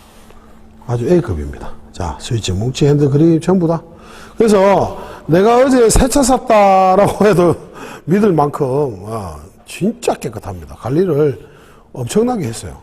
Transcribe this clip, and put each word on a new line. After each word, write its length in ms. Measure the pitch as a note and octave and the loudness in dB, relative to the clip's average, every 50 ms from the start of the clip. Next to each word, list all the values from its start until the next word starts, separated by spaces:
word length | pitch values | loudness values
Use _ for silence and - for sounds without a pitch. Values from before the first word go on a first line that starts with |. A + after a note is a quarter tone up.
| - - - - - - - - - - - - - - - - - | -20 -20 -20 -20 -20 -20 -20 -20 -20 -20 -20 -20 -20 -20 -20 -16 -8
아주 220 | - B2 A#2+ A#2+ D3+ | -6 -6 -4 0 0
A급입니다. 600 | F3+ E3+ - - E2+ D2+ C#2+ C#2+ C#2 - - - - - - - | 0 0 0 -2 -6 -8 -8 -10 -12 -12 -14 -14 -14 -14 -18 -14
자, 240 | - - F2+ F2 E2+ - | -12 -10 -8 -8 -10 -10
스위치, 320 | - - A#2+ A2 - - | -8 -6 -6 -4 -4 -4
뭉치, 340 | F#2 F#2+ A2+ B2+ C3 - D3+ | -4 -4 -4 -4 -2 0 0
핸들 240 | C#3+ D3 C#3+ D3 C3 | 2 2 2 2 2
그립 300 | C#3 C#3+ E3 E3+ E3 D3+ | 2 2 4 4 2 2
전부 240 | - F3+ F#3+ F#3+ E3 D#3+ | 0 0 0 0 0 0
다. 140 | E3 D#3+ - - - - - - - - - - - | -2 -4 -8 -12 -20 -20 -20 -20 -20 -20 -20 -6 -2
그래서 600 | - A3+ A3 G#3 F#3+ F#3+ G3+ F#3+ D#3+ A#2 - - - - - - - - | 0 2 4 4 4 4 4 4 2 0 -2 -6 -10 -16 -16 -18 -12 -2
내가 380 | - D3+ F3+ G3+ A3+ A#3+ B3 C4 | 0 2 4 4 4 4 4 4
어제 240 | C#4 C4 B3+ A#3 G#3+ | 4 4 4 4 4
새 180 | - - B3+ C4 | 4 4 2 2
차 140 | - C#4+ | 2 2
샀다라고 1000 | C4 B3+ C4 B3 B3+ - A3 G#3 G3+ G3 F#3+ F#3+ F#3+ F#3 F#3 G3 G3+ - - - G#3 | 2 2 2 0 2 2 2 4 4 4 4 4 4 4 4 4 2 2 2 2 2
<laughs> 20 | |
해도 280 | G#3+ F#3 E3+ F3 E3 - - - - - - - - - - - | 2 4 4 2 2 0 -2 -8 -16 -20 -18 -18 -18 -18 -12 -4
믿을 280 | C#3+ F3+ G#3 A3 G#3 | 0 0 2 2 2
만큼, 720 | E3 D3 C#3+ D3 - - D3 B2+ B2+ D3 D3+ C3 G#2 F#2 G2 | 2 2 0 0 -2 -4 -4 -2 -2 -2 -2 -4 -6 -10 -12
아, 300 | G#2+ A2+ A2 F#2+ F2 D2+ D2+ D2+ - - - _ | -10 -10 -10 -10 -12 -14 -16 -18 -20 -20 -20 _
진짜 480 | - - - E3+ A3 A#3+ - - - G#3+ | -18 -8 -6 -4 -4 -4 -4 -4 -6 -6
깨끗합니다. 600 | - - C3+ G#2+ G#2 - G#2 F#2+ E2+ D2+ C#2 - | -4 -8 -10 -12 -12 -12 -12 -12 -14 -16 -18 -16
관리를 680 | - - A#2 C#3 E3 G3 F3+ C#3+ C#3+ D#3 C#3+ B2 - - - - - - - - - - _ | -12 -8 -4 -2 0 0 0 0 0 0 0 -2 -6 -12 -20 -20 -20 -20 -20 -20 -20 -20 _
엄청나게 540 | - C3 B2 - - G#3 A#3 B3 B3+ G#3 C#3+ | -12 -10 -8 -2 0 0 0 0 -2 -4 -6
했어요. 300 | A2+ A2+ - - D#2+ D2 - | -8 -8 -10 -14 -16 -18 -18